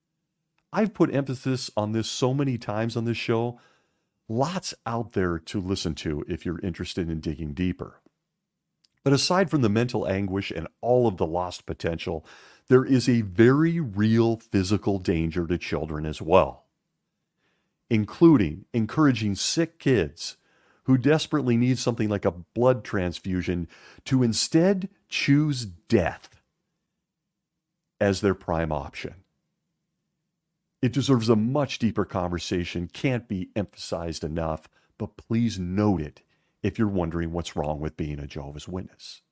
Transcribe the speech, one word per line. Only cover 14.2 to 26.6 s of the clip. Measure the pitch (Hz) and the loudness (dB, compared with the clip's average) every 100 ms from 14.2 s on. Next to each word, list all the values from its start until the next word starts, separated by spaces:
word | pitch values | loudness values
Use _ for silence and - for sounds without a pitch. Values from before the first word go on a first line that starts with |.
| 113 113 | 4 0
physical | - 101 92 104 - 98 | 0 0 2 2 2 -2
danger | 87 85 82 85 85 | 0 0 0 -2 -2
to | 87 | -2
children | - 78 78 76 78 | -2 -4 -4 -4 -6
as | 76 | -6
well, | 78 90 71 - _ _ _ _ _ _ _ _ _ _ _ _ _ | 4 6 6 -2 _ _ _ _ _ _ _ _ _ _ _ _ _
including | 113 104 - 170 143 87 82 - | 0 0 4 6 8 4 -2 -6
encouraging | 120 110 - 151 120 107 98 | -4 -2 2 2 2 0 -2
sick | - - 165 - | -2 -2 -2 -2
kids | - 123 76 - - - _ _ _ _ | 0 2 2 -4 -14 -14 _ _ _ _
who | - 131 | 0 2
desperately | 123 151 - 151 127 117 | 4 2 2 -2 2 2
need | 123 127 | 2 2
something | - 117 107 | 0 0 0
like | 101 101 | 0 0
a | |
blood | 87 85 - 123 120 | -2 -10 0 2 2
transfusion | - 104 90 78 98 92 90 87 85 - - - - | -2 -2 -2 -4 -4 -2 -2 -2 -4 -10 -20 -18 -2
to | 135 | 2
instead | 123 107 - 165 180 196 190 - _ | 2 2 2 4 4 2 -4 -12 _
choose | - - 143 151 135 110 | -4 2 2 2 -2 -6
death | 87 _ 110 80 - - _ _ _ | -12 _ 2 2 -4 -16 _ _ _